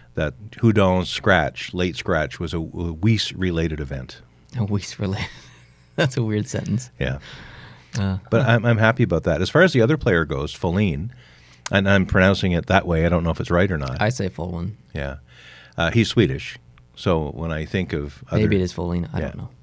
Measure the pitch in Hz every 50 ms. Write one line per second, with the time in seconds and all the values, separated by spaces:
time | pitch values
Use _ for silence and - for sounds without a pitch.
0 | - - - - 78 73 69 - 104 107 - - - 110 104 107 98 92 90 92
1 | 87 - - - - 104 92 87 76 64 - - - - - 90 90 90 80 -
2 | - - 87 78 76 69 - - 87 78 82 85 82 78 - 85 87 85 80 80
3 | 87 113 113 101 - - - 90 92 92 85 82 82 82 78 76 73 69 69 65
4 | 64 67 - - - - _ _ _ _ - 120 104 98 104 98 - - - -
5 | 104 95 98 - - - - - - - - - - - _ _ _ _ _ -
6 | 160 135 - 135 113 107 107 107 107 - - - - - 101 127 - - _ -
7 | 69 64 65 69 - - - - - - - - - - - - - _ - 117
8 | 98 98 95 92 - - 113 113 113 110 113 117 101 120 117 104 113 110 113 -
9 | 117 92 87 80 - 92 80 78 92 - - 160 185 180 - 127 110 120 156 -
10 | - 117 92 82 80 69 71 67 73 73 - - - 90 85 101 107 95 73 71
11 | 85 117 - - - - - - - - - - - - - 101 98 98 101 98
12 | 92 95 - 98 92 98 98 - - 92 87 85 - - 95 98 - 87 85 80
13 | 82 85 87 82 85 85 80 - - - 87 87 95 95 90 73 69 65 64 -
14 | 104 110 123 - 101 90 - - 82 90 90 85 85 95 104 - - _ - 76
15 | 69 67 69 73 - _ - - - - - - - - - - 85 82 - 120
16 | 107 - - 117 104 69 65 - - - - - _ - - - - _ _ -
17 | - 104 87 80 78 71 69 64 82 82 80 78 78 - - 95 87 - - 76
18 | 71 73 - - - - 85 110 110 104 104 95 92 87 - - 87 87 87 87
19 | 85 - - 82 80 - - - - - - -